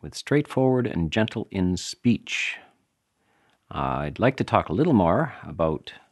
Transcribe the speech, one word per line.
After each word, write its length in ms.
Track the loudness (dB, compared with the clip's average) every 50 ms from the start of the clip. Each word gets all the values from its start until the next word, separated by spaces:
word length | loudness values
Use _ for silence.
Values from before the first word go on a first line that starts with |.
with 160 | -14 -12 -14
straightforward 680 | -12 -4 0 0 0 0 0 0 2 2 4 2 2 0
and 280 | -2 -2 -2 -2 0 2
gentle 340 | 0 0 0 -2 -8 -10 _ -2
in 240 | 0 0 0 0
speech. 800 | -2 -4 -10 -14 _ _ 2 2 2 -2 -6 -6 -4 -4 -6 -6 -10 -16 _ _ _ _ _ _ _ _ _ _ _ _ _ _ _ _ _ _ _ _ _
I'd 480 | -6 -4 -4 -2 -2 -2 -4 -6 -4 0
like 160 | 0 0 2 0
to 60 | -4
talk 240 | 2 2 2 2 2
a 40 | 0
little 200 | 0 2 4 4
more 420 | 4 6 4 4 2 0 -2 -6 -12 -16
about 480 | -16 -4 -2 0 0 0 -4 -8 -14 -20 -20 _ _